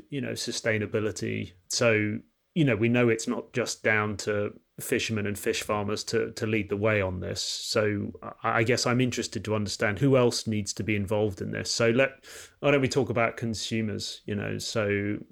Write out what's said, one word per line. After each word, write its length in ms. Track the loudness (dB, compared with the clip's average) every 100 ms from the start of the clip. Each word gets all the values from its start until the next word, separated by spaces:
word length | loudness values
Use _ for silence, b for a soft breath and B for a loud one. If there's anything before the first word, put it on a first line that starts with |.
| -10
you 120 | -8
know, 100 | -6
sustainability. 1200 | -6 -6 -4 0 0 0 -2 -2 -4 -4 -4 -6 -12 -6
So, 500 | 2 4 4 2 -2 -8 _ _
you 100 | 2
know, 100 | 2
we 140 | 4 4
know 220 | 6 4
it's 180 | 4 0
not 240 | -4 -4
just 300 | -4 -4 -2
down 340 | 2 2 2 -2
to 400 | -2 -2 -2 -6 _ -10
fishermen 460 | -2 -2 0 -2 -2
and 120 | -4
fish 240 | -2 -2
farmers 400 | -2 -2 -2 -4
to, 280 | -2 -2 -2
to 140 | -4 -2
lead 240 | 0 0
the 60 | 0
way 240 | 2 2
on 180 | 2 -2
this. 220 | -6 -6
So 720 | -6 -6 -2 0 2 0 -4 -8 -14 -6
I, 180 | 0 2
I 20 |
guess 240 | 2 2 2
I'm 160 | 2
interested 420 | 2 0 -4 -4
to 100 | -2
understand 440 | -2 -2 -2 0 2
who 180 | 4 6
else 300 | 6 2 -2
needs 260 | -2 -2
to 100 | -4
be 140 | -2 0
involved 460 | 2 2 0 -2
in 80 | -6
this. 200 | -6 -4
So 200 | 2 4
let, 220 | 4 2 -2 B B B B
why 100 | 2
don't 100 | 4
we 80 | 4
talk 220 | 2 0
about 260 | 2 0 0
consumers, 840 | -6 -4 -4 -2 -2 -4 -8 -10
you 100 | -6
know, 220 | -4 -4 -6
so, 600 | -4 -2 0 2 0 -4 -6